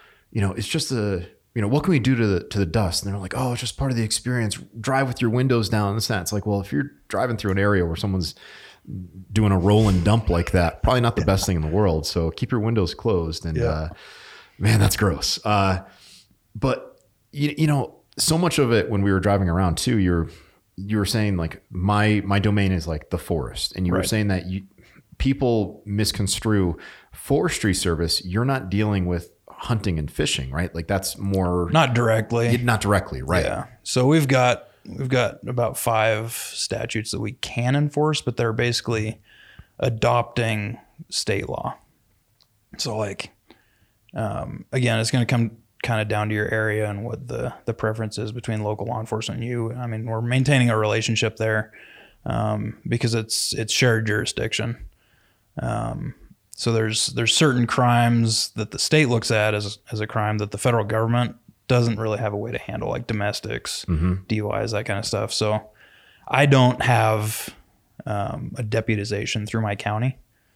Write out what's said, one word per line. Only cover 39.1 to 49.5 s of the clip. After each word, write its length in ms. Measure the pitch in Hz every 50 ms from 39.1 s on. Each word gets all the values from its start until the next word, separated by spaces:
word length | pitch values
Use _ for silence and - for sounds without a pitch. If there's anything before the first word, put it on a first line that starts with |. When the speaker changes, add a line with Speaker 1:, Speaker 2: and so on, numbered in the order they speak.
| 110 - _ _ - - - - - - - _ _ -
Speaker 2:
adopting 1000 | - 120 117 110 - 120 120 120 117 - - 123 117 113 110 107 101 104 117 - - _ _ - - -
state 400 | - - - - 101 98 - -
law. 280 | - - - - - - _ _ _ _ _ _ _ _ _ _ _ _ _ _ _ _ _ _ - -
So, 180 | - 131 107
like, 340 | 110 107 98 98 - - - _ _ _ _ - _ _ _ _ _ _ _ _ _ _ _ -
um, 500 | - 113 104 98 - - - - - - -
again, 260 | - 131 123 120 113 110
it's 120 | 113 113
gonna 140 | - 127 120
come 320 | - 131 117 117 107 110 - _ _ _ - -
kinda 200 | - 117 110 107
down 240 | 104 107 104 107 107
to 40 | 107
your 180 | 104 104 -
area 360 | 110 110 107 110 104 107 107 107
and 160 | 101 101 110
what 240 | - 110 - 127 120
the, 240 | 120 117 117 123 - - -
the 100 | - 113
preference 440 | - - 107 110 113 113 104 - -
is 140 | 117 110
between 300 | 120 120 - - 113 107
local 240 | 104 104 110 - -
law 120 | 113 120 113
enforcement 400 | 113 - 113 110 107 - - 120
and 80 | 117
you. 240 | 120